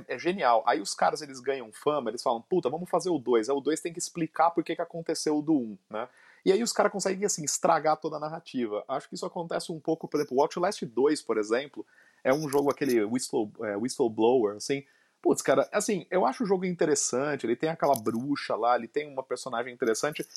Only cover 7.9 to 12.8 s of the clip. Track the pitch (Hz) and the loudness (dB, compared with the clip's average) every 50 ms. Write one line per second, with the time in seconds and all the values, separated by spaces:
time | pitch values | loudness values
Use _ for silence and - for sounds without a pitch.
7.9 | 156 - - 147 156 147 151 156 165 175 - - - 127 120 104 104 101 - - | 0 0 -2 -6 -6 -6 -8 -8 -8 -10 -12 -8 -4 -4 -2 -2 -2 -4 -4 -4
8.9 | 135 147 - - 190 180 196 180 - 180 196 170 180 175 - - 170 156 - - | -6 -6 -6 -8 -10 -10 -10 -8 -8 -8 -6 -4 -6 -6 -6 -6 -10 -6 -2 -2
9.9 | - - - - - 147 147 - 123 135 147 160 - 180 175 196 214 - - 123 | -2 -2 -2 -2 -2 -2 -2 2 2 2 2 2 2 0 0 0 -2 -4 -8 -4
10.9 | 110 117 135 151 151 139 - - 110 107 104 107 113 127 147 139 - 107 - - | 0 2 4 4 2 0 -2 -2 -2 -2 0 0 0 0 0 -4 -10 -16 -16 -16
11.9 | _ _ _ _ _ _ - 127 135 156 156 139 135 143 139 143 127 - | _ _ _ _ _ _ 0 2 2 2 0 0 0 2 2 2 0 0